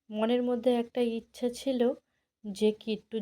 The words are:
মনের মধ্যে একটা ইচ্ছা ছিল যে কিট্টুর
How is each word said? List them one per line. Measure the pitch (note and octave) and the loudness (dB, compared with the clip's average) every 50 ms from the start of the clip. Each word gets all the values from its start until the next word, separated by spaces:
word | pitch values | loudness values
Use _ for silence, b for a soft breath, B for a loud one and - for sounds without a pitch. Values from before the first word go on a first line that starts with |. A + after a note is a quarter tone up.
| _ _ | _ _
মনের | G#3+ G#3+ A3 A3+ B3 B3 B3 | -4 -2 0 2 2 2 2
মধ্যে | B3 B3 A#3+ A#3+ B3+ | 0 -2 0 2 2
একটা | A#3+ A#3 A#3 A#3 - B3 | 2 2 0 -2 -2 0
ইচ্ছা | A#3+ A#3 A3+ A3+ A3+ _ _ - B3 A#3+ | 0 0 -2 -4 -8 _ _ -4 -4 -4
ছিল | A#3+ - - C4+ C4 A#3 A#3 B3 D4 - _ _ _ _ _ _ _ _ - | -4 -2 -4 -2 0 2 2 2 2 -2 _ _ _ _ _ _ _ _ -12
যে | G#3 F#3+ - G#3+ G#3+ | -12 -4 2 2 2
কিট্টুর | G#3+ G#3+ - A3 G#3+ G#3 - _ - A3 | 2 2 -4 -6 -6 -6 -6 _ -6 -6